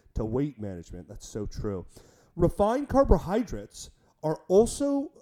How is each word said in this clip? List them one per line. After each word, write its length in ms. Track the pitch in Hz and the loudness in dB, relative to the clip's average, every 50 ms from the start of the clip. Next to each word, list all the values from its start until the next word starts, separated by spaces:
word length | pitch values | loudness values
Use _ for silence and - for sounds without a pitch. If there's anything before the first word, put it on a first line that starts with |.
| _ _ _ | _ _ _
to 100 | - 110 | -4 -4
weight 360 | 113 110 127 143 151 127 107 | -2 0 0 -2 -2 -4 -8
management. 480 | 107 101 92 87 82 - - 87 87 - | -10 -10 -8 -10 -12 -14 -16 -16 -16 -16
That's 180 | 101 - - | -16 -16 -16
so 200 | - - 110 104 | -12 -8 -8 -8
true. 400 | - - - - 107 98 90 85 - - - - - _ _ _ _ _ | -8 -8 -6 -4 -4 -4 -6 -8 -12 -18 -20 -20 -20 _ _ _ _ _
Refined 520 | 160 175 170 - - 202 208 233 277 285 - | 0 0 0 2 2 0 2 2 0 -2 0
carbohydrates 1000 | - 269 277 220 214 156 - 160 190 233 240 - - 104 104 - - - - - - _ _ _ _ _ - | 2 2 6 6 6 4 4 0 -2 -2 -2 -4 -6 -10 -10 -12 -16 -18 -18 -18 -20 _ _ _ _ _ -4
are 180 | 156 156 - - | -4 -4 -4 -2
also, 640 | - 180 202 233 226 - - 277 285 277 277 277 359 - - | 4 6 6 6 6 2 -2 -2 0 0 -2 -2 -6 -10 -14